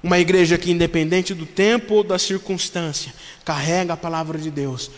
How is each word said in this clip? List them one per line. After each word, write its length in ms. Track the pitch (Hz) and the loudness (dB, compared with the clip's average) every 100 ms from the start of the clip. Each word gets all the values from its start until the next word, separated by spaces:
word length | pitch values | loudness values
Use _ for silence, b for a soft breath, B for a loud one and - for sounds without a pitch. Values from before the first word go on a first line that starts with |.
Uma 160 | 175 175 | 2 2
igreja 380 | 165 185 165 170 | 6 6 6 4
que, 120 | 175 | 2
independente 640 | 170 170 165 160 180 180 | 2 2 0 2 0 0
do 120 | 185 160 | -6 -6
tempo 480 | - 202 233 226 | 0 2 2 2
ou 100 | 208 | 2
da 140 | 185 185 | 2 0
circunstância, 920 | - 190 - 185 - 180 165 143 - - B B | -2 -4 -4 -6 -4 -4 -6 -6 -8 -14 B B
carrega 500 | - 147 143 175 180 | -6 -4 0 0 0
a 20 | 165 | -4
palavra 420 | 170 165 160 160 | -4 -4 -4 -6
de 120 | 156 | -6
Deus 400 | 143 139 127 - | -6 -6 -6 -10